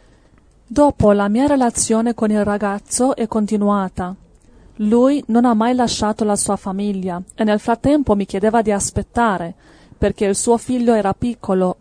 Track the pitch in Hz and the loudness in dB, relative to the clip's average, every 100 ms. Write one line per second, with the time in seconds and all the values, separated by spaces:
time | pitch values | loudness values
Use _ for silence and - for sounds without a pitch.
0 | _ _ _ _ _ _ _ 233 285 - | _ _ _ _ _ _ _ 2 2 4
1 | 214 202 202 214 285 277 240 - - 220 | 2 4 2 0 2 2 0 -2 -2 0
2 | 233 226 220 214 202 202 202 202 - - | 0 -2 0 0 0 -2 -2 -6 -6 -2
3 | 254 269 226 226 208 214 202 202 185 - | 0 0 -2 -2 -2 0 0 0 -2 -6
4 | 185 196 - _ _ - - - 214 240 | -10 -10 -18 _ _ -20 -20 -4 0 4
5 | 254 285 - 226 247 220 226 247 233 - | 4 2 0 2 2 2 2 2 0 0
6 | 214 214 214 202 - 202 202 190 208 190 | -4 -2 -2 0 -2 -4 -4 -6 -4 -4
7 | 185 175 185 - 220 208 - 226 269 294 | -6 -8 -12 -4 0 0 0 -2 2 0
8 | 269 208 190 196 208 226 214 202 - - | 2 0 -2 -2 0 2 0 -2 -2 -6
9 | 196 - 233 185 170 - _ - - - | -6 -2 -2 -2 -6 -12 _ -20 -20 -4
10 | 208 196 202 196 - 240 - 254 233 226 | -4 0 -2 -2 0 0 0 -2 2 2
11 | 196 196 240 233 - 190 185 - | 0 -2 -4 -6 -4 0 0 -4